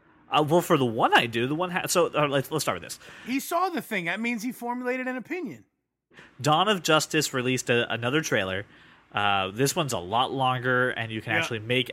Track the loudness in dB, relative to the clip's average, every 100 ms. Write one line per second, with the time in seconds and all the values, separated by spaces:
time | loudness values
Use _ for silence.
0 | _ _ 0 2 4 4 4 2 2 2
1 | 4 4 2 0 0 -2 -2 -4 0 2
2 | 2 2 2 0 0 -2 -2 -4 -6 -14
3 | -18 -14 -6 -6 -2 -2 0 -2 -4 -4
4 | -4 -4 -2 -4 -6 -6 -8 -6 -4 -4
5 | -4 -8 -8 -8 -8 -12 -20 _ _ _
6 | _ -20 -20 -2 2 4 4 2 4 4
7 | 4 -2 0 0 0 0 2 2 2 -2
8 | 0 0 2 0 0 -4 -8 -16 -20 -20
9 | _ -2 2 2 0 0 0 0 -2 -4
10 | 0 0 0 2 0 0 2 2 2 -2
11 | -6 -6 -2 -2 0 -4 0 0 0